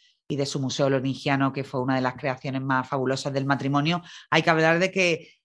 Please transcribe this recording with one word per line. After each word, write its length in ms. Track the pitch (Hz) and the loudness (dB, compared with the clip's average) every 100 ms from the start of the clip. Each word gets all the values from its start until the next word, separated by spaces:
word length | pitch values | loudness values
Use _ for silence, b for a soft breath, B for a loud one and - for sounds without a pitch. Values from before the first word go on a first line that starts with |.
| _ _ - | _ _ -6
y 80 | 139 | -4
de 120 | 139 | -2
su 120 | 156 | -2
Museo 300 | 131 - 139 | -2 0 2
Loringiano, 640 | 135 131 131 147 139 135 | 2 0 -4 0 0 0
que 100 | 131 | -2
fue 160 | 131 135 | -6 -4
una 140 | 127 | 0
de 80 | 131 | 0
las 140 | 127 123 | 0 -2
creaciones 480 | 147 127 143 131 | -4 -6 -6 -4
más 260 | 135 131 123 | -2 -2 0
fabulosas 420 | 143 131 135 147 | -2 0 -2 -2
del 140 | 135 135 | -2 0
matrimonio, 560 | 139 135 143 147 175 170 B B | 0 0 0 2 0 -4 B B
hay 100 | 160 | 2
que 80 | 160 | 4
hablar 300 | 160 160 165 | 4 4 4
de 100 | 185 | 2
que, 400 | 190 180 160 B B | 2 0 0 B B